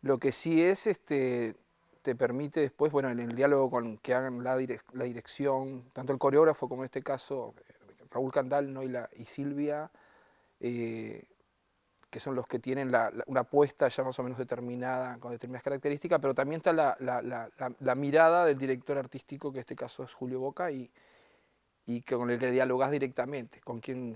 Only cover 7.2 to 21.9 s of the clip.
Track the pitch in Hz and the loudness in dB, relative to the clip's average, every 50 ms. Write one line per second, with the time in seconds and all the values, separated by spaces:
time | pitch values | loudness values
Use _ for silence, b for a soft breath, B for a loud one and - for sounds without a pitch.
7.2 | - - 139 131 117 110 - - - _ - _ _ - - _ - - - 127 | -6 -8 -8 -6 -6 -10 -14 -18 -20 _ -20 _ _ -20 -20 _ -20 -8 -4 -4
8.2 | 131 131 127 147 131 127 143 143 143 139 135 131 135 131 123 123 117 - - - | -4 0 0 0 0 2 0 0 0 0 -6 -6 -6 -6 -6 -6 -8 -10 -14 -16
9.2 | 117 - - - 139 143 143 139 147 147 147 147 156 - b b b b b b | -18 -14 -8 -6 -6 -4 -2 -2 -2 -2 -2 -4 -6 -10 b b b b b b
10.2 | b b b b b b b _ - 120 123 120 117 113 113 113 110 110 110 - | b b b b b b b _ -6 -6 -4 -4 -4 -4 -6 -8 -10 -10 -12 -14
11.2 | - _ _ _ _ _ _ _ _ _ _ _ _ _ _ _ _ _ - - | -16 _ _ _ _ _ _ _ _ _ _ _ _ _ _ _ _ _ -14 -10
12.2 | - 143 135 127 120 - - 117 - 127 131 135 135 131 123 117 113 104 - 117 | -8 -6 -4 -4 -6 -4 -6 -6 -2 -2 -2 -2 0 2 2 2 2 2 -2 -6
13.2 | 117 - 135 131 123 _ - 143 147 139 - _ 147 131 - - 131 131 127 - | -8 -2 0 0 0 _ 6 4 4 4 4 _ 2 2 2 0 -4 -4 -2 -4
14.2 | 127 123 123 120 127 123 123 120 123 120 123 123 123 127 127 127 127 127 123 120 | -6 -6 -6 -8 -6 -6 -6 -6 -6 -6 -6 -4 -4 -2 -2 -2 -4 -6 -8 -10
15.2 | 120 123 120 113 - 120 127 123 - 139 139 135 - 147 143 147 - 165 170 151 | -10 -10 -10 -10 -10 -10 -12 -6 -4 -4 -4 -2 -2 -2 -4 -2 0 0 0 2
16.2 | 131 139 131 - 135 139 156 165 - 185 165 160 151 135 - - 131 123 123 120 | 2 2 2 2 0 0 -2 0 2 2 4 4 4 2 2 0 -2 -2 -2 -2
17.2 | - 120 123 113 113 113 _ - 135 127 120 _ 139 131 127 131 143 143 139 156 | -4 -4 -6 -8 -8 -10 _ -8 -8 -8 -8 _ 0 0 0 2 0 2 6 8
18.2 | 165 165 170 175 175 160 143 135 135 131 131 123 - - 147 139 131 127 - 135 | 8 8 8 6 6 4 4 2 0 -2 -2 -4 -2 -4 -4 -4 -4 -6 -12 -16
19.2 | - _ 143 139 - 147 135 131 123 - 127 131 127 120 - - 131 123 - - | -14 _ -14 -10 -8 -8 -8 -8 -10 -10 -10 -10 -10 -12 -10 -14 -14 -14 -10 -10
20.2 | 127 123 127 127 131 139 135 - 175 175 143 131 123 - b b b b b b | -8 -6 -6 -4 -6 -6 -6 -4 -6 -6 -4 -8 -10 -14 b b b b b b
21.2 | b b b b b b b b b b _ _ _ - | b b b b b b b b b b _ _ _ -6